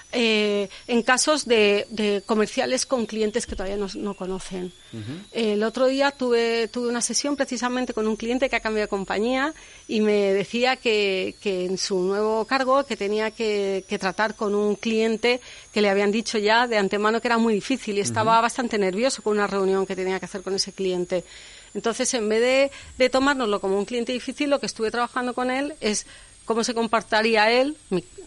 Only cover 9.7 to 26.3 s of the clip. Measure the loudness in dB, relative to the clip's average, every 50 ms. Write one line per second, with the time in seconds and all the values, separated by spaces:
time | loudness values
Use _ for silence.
9.7 | -20 -16 -8 -4 0 2 2 2 4 2 2 2 2 0 0 -2 -2 0 2 0
10.7 | 0 0 0 0 2 2 2 2 0 0 -2 -4 -6 -6 -4 -4 -2 -2 -2 -2
11.7 | -2 -4 -2 -2 0 0 0 0 0 0 0 2 0 0 0 0 0 0 2 2
12.7 | 2 2 2 0 -4 -4 -2 -2 0 0 -2 -2 -4 -4 -2 -2 0 0 0 -2
13.7 | -2 -4 -4 -6 -6 -4 -2 -2 0 0 -2 -2 -2 -2 -2 -2 0 0 0 0
14.7 | 0 -2 -2 0 0 2 2 0 0 0 0 0 0 0 -4 -12 -20 -20 -12 -4
15.7 | 0 2 2 2 2 2 2 2 0 0 -2 -2 -2 0 2 4 4 4 4 2
16.7 | 2 2 2 2 0 2 2 2 2 2 0 2 2 2 4 2 2 0 0 -2
17.7 | -2 -2 -2 -4 -2 -2 -2 -2 0 0 2 4 4 4 4 2 0 -2 -4 -2
18.7 | 0 0 0 0 2 2 0 0 0 -2 -2 0 0 0 0 0 0 0 2 2
19.7 | 2 2 0 -2 -2 -4 -2 -2 -4 -4 -6 -8 -10 -8 -6 -4 -4 -4 -4 -4
20.7 | -4 -4 -2 -2 -2 -2 -2 -2 -2 -4 -4 -6 -16 -20 -20 -20 -20 -20 -18 -12
21.7 | -8 -4 -4 -2 -2 -2 -2 -2 -2 -2 0 0 2 2 2 2 4 2 2 0
22.7 | -2 -8 -18 -6 -2 0 2 2 4 2 2 2 2 0 0 -2 -2 0 0 0
23.7 | 0 0 -2 -2 -4 -4 -4 -2 -4 -6 -6 -6 -6 -4 -2 0 0 0 -2 -4
24.7 | -4 -4 -4 -2 -2 -2 -2 -2 -2 -4 -4 -4 -2 -2 -2 0 0 -2 -2 -4
25.7 | -6 -4 -4 -2 -2 -4 -6 -10 -16 -20 -20 -20